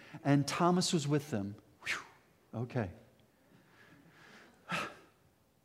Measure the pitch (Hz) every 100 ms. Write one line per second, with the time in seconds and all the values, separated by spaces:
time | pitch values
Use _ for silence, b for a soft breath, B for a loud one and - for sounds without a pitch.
0 | B B 143 143 139 - 175 180 - 170
1 | 139 147 - 107 98 104 - - - -
2 | - - _ _ _ 113 123 127 98 -
3 | - _ _ _ b b b b b b
4 | b b b b b - - 175 B B
5 | B _ _ _ _ _